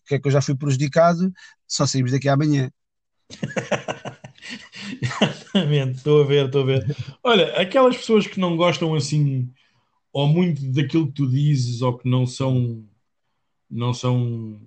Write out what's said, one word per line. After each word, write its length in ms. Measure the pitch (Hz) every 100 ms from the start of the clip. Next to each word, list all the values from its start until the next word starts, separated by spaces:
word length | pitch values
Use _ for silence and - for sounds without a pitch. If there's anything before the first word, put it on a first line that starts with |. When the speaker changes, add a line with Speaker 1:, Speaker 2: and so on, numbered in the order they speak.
| _
Speaker 1:
que 80 |
é 40 | 139
que 60 | 139
eu 60 |
já 80 | 139
fui 160 | 139 135
prejudicado, 760 | 143 131 147 165 170 170 185 185 - _ _
só 180 | - 139
saímos 260 | 135 123
daqui 160 | 135 135
amanhã. 420 | 139 151 143 131 - _ _ _ _ _
Speaker 2:
<laughs> 1700 | - - - - - - - - - - - - 240 - - 202 -
Exatamente, 960 | 123 - 156 - - 202 151 147 135 131
estou 240 | 151 151
a 40 | 135
ver, 200 | 143 135
estou 160 | 139
a 20 |
ver. 320 | 131 135 104 143 - -
Olha, 320 | 247 220 151 -
aquelas 360 | 190 269 254 247
pessoas 300 | - 220 -
que 140 | -
não 160 | 180 165
gostam 380 | 175 160 165
assim, 560 | 156 - 151 143 135 123 - _ _ _ _ _
ou 160 | 139 147
muito 340 | 160 180 143 135
daquilo 360 | 131 156 165 156
que 60 |
tu 140 | - 139
dizes, 520 | 131 147 143 120 120
ou 160 | 127 123
que 100 | 123
não 180 | 127 127
são, 580 | 127 135 127 120 113 107 _ _ _ _ _ _ _ _
não 240 | 117 120
são 680 | 123 127 123 123 117 113 107